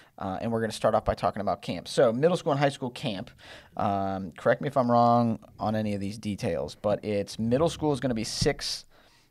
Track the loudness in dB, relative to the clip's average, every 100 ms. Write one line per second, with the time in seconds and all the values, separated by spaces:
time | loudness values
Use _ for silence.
0 | -20 -10 -6 -4 -2 -2 -2 0 2 2
1 | 2 0 0 -2 -2 -4 -4 -10 -2 4
2 | 4 6 2 2 0 2 2 0 -8 -6
3 | -8 -8 -10 -16 -20 -20 -12 -4 -2 0
4 | -2 -4 -8 -2 2 2 0 0 4 6
5 | 6 6 4 0 -8 -6 -2 0 -2 -4
6 | -6 -6 -6 -4 -2 -2 -4 -4 -2 0
7 | 0 -2 -2 -4 0 2 2 0 -2 0
8 | -2 -2 -4 0 0 0 -4 -8 -12 _
9 | _ _ _